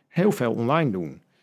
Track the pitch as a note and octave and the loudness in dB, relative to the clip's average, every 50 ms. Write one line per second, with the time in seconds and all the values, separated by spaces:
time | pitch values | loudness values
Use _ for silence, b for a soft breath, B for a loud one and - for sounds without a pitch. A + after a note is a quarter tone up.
0 | b b - E3+ F3+ G#3 - - B2+ A#2 A2+ A2 A#2 A#2+ D3 E3 D#3+ C3 F#2+ F#2 | b b -2 2 2 2 2 2 0 -2 0 0 0 0 2 2 2 0 -2 -2
1 | E2+ C#2+ C2 - _ _ _ _ | -6 -8 -10 -14 _ _ _ _